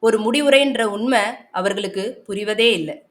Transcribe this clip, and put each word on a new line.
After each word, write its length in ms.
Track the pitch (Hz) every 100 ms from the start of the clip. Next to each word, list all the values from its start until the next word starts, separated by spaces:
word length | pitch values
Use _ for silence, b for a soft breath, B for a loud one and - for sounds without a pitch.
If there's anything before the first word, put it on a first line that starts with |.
ஒரு 180 | 226 214
முடிவுரைன்ற 640 | 214 262 294 269 277 233
உண்மை 400 | 226 202 233 254 208 254 -
அவர்களுக்கு 520 | - 190 196 202 196 202 254
புரிவதே 440 | - 196 208 214 233
இல்லை. 220 | 202 151 - _